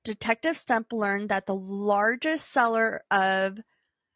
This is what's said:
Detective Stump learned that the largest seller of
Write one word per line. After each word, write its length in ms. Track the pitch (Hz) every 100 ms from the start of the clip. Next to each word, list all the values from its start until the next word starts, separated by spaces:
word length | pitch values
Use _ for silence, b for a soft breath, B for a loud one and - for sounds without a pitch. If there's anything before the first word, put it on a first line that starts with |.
Detective 540 | - 208 - 226 320 330
Stump 340 | - 233 226
learned 380 | 226 202 202 208
that 160 | 196 196
the 100 | 196
largest 960 | 190 196 208 202 208 247 311 320 -
seller 540 | - 233 226 226 - -
of 500 | 196 190 190 190 196 - _ _ _ _